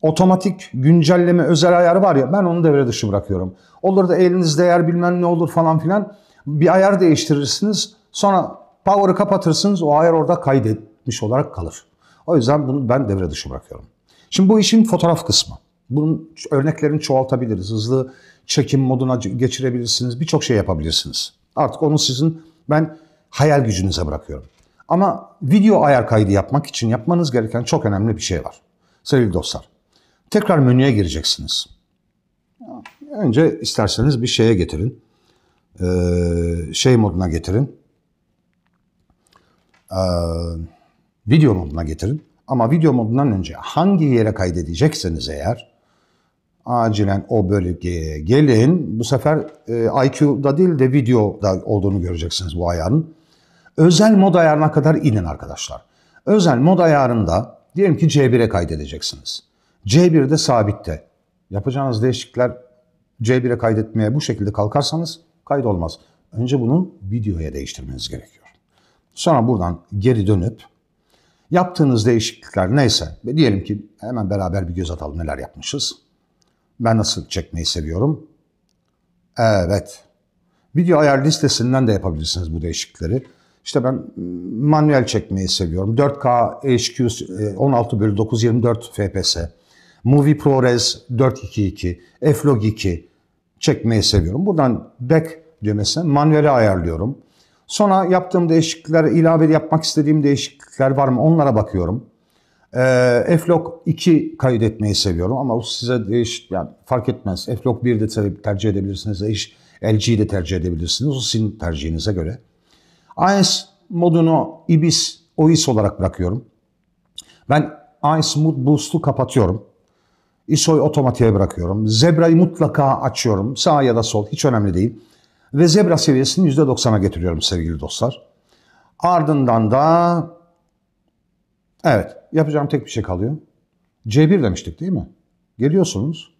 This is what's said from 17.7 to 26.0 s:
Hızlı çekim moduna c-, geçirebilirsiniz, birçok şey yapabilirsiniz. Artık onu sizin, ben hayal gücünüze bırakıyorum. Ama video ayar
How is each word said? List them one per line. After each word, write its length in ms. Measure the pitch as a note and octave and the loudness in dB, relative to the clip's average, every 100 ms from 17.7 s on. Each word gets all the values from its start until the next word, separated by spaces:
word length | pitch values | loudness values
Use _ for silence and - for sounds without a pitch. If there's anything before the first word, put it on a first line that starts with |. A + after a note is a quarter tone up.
Hızlı 420 | A2 A2 C3 C3 - _ _ _ | -4 -2 -2 -2 -10 _ _ _
çekim 340 | - C#3 C3+ | -2 0 0
moduna 400 | C3 C3 C3 B2+ | 0 0 0 -2
c-, 100 | G2+ | -4
geçirebilirsiniz, 920 | A#2+ B2+ - C3 B2 A#2+ - B2 A#2+ | -2 -2 -2 -4 -4 -4 -4 -4 -4
birçok 240 | D#3+ D3+ | -2 -2
şey 120 | - A2+ | 0 0
yapabilirsiniz. 760 | F#2+ F2 D#2 D#2 D2+ - - _ _ - | 0 -2 -2 -4 -4 -10 -10 _ _ -4
Artık 260 | C3 - | -4 0
onu 160 | D#3 D3+ | 0 0
sizin, 440 | - B2+ D#3+ D#3+ - _ - | 0 0 -2 -2 -16 _ -2
ben 260 | D3+ D#3+ - _ _ _ | 0 0 -6 _ _ _
hayal 340 | - D3 C#3+ | 0 2 2
gücünüze 420 | A#2+ F#2 F#2+ E2+ D#2+ | 2 -2 -2 -2 -6
bırakıyorum. 400 | D2+ - C#2+ C2 _ _ _ - | -8 -10 -16 -16 _ _ _ -4
Ama 420 | E3+ G3 - - _ | 0 0 -2 -10 _
video 400 | C#3 G3+ G#3 G3 | 2 4 6 4
ayar 240 | D3 C3+ | 4 2